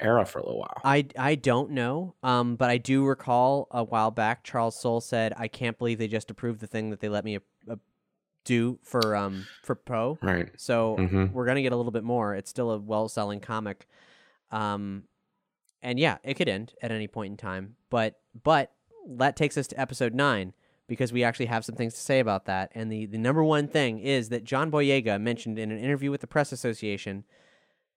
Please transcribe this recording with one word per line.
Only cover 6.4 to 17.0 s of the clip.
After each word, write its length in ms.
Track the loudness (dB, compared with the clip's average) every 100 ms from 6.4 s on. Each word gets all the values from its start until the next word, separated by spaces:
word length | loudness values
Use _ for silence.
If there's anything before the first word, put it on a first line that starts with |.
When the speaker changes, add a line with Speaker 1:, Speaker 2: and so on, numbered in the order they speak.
| -6 -6
Speaker 2:
the 60 | -6
thing 220 | -4 -4
that 100 | -4
they 100 | -2
let 160 | -2 -2
me, 140 | -6 -8 _ -12
uh, 60 | -12 _ _ _ _ _ _ 0
do 320 | 2 2 -2
for, 320 | -4 0 2
um, 320 | 2 0 -4 -10 -10
for 120 | -6
Poe." 440 | -6 -4 -2 0 0
Speaker 1:
Right. 260 | 2 2 0 -6
Speaker 2:
So 400 | 0 2 2 2
Speaker 1:
Mm-hmm. 340 | 2 4 2
Speaker 2:
we're 100 | 2
gonna 160 | 0 2
get 120 | 2
a 40 | 0
little 160 | 0
bit 120 | -2
more. 300 | 0 0 0
It's 140 | -4 -6
still 220 | -4 -2
a 80 | -2
well-selling 640 | -2 -2 0 -2 -4 -4
comic. 460 | -6 -4 -4 -8 _ _ _ _ _ _ _
Um, 520 | -2 -2 -2 -4 -8 -12 _ _ _ _ _ _ _
and 160 | -4 0
yeah, 180 | 0 0
it 100 | -4
could 140 | -2 0
end 240 | -2 -6 -8
at 100 | -6
any 160 | -6